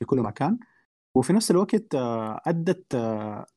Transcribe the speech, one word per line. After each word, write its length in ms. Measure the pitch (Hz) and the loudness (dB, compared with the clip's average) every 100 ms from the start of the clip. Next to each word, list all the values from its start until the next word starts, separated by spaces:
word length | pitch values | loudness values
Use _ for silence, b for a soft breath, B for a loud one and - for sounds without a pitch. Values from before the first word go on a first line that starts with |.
في 60 | - | -2
كل 120 | 131 | 0
مكان. 380 | 107 - 147 233 B B _ _ _ 131 | 0 -2 -2 -2 B B _ _ _ 0
وفي 160 | 127 | 4
نفس 180 | 196 220 | 2 4
الوقت، 440 | 180 208 220 - | 2 2 0 0
آه، 460 | 139 120 113 110 107 - | -2 -2 -2 -4 -6 -4
أدت، 480 | 170 165 175 - | -2 0 -2 -4
آه، 520 | 127 117 107 107 107 - | -4 -2 -4 -6 -10 -14